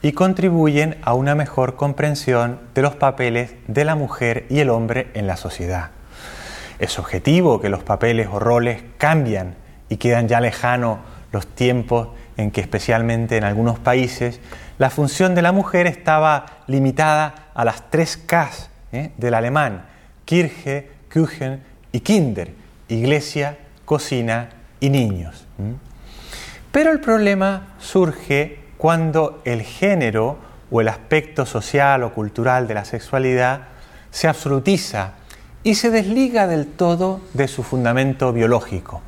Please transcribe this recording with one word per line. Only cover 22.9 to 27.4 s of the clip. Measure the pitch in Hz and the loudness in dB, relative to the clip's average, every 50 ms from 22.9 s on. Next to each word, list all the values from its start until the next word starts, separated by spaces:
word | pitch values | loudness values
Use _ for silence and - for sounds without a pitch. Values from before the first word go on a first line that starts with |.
| 117 113 117 131 147 147 147 - - 151 143 143 147 - - - - - - | -4 -2 0 2 2 0 0 -4 -6 -4 -4 -4 -6 -10 -20 -20 -20 -20 -4
cocina | - 151 143 - - 139 127 117 113 113 117 120 120 - - - - - - | -2 -2 -2 -2 -4 -4 -2 -2 -2 -2 -4 -4 -8 -16 -20 -20 -20 -10 -2
y | - 139 | 0 0
niños, | 139 139 123 110 98 87 85 80 - - - - - - | 2 2 2 0 -2 -4 -6 -10 -14 -18 -20 -20 -12 -10
¿m? | 95 104 120 139 - - - - - - - - - - - - - - - - - - - | -8 -8 -8 -10 -14 -20 -20 -20 -20 -20 -20 -20 -18 -16 -16 -16 -16 -16 -18 -20 -20 -2 2
Pero | 277 311 320 | 2 4 4
el | 320 294 | 2 2
problema | 302 - 226 220 214 202 202 190 | 2 2 2 4 4 2 2 2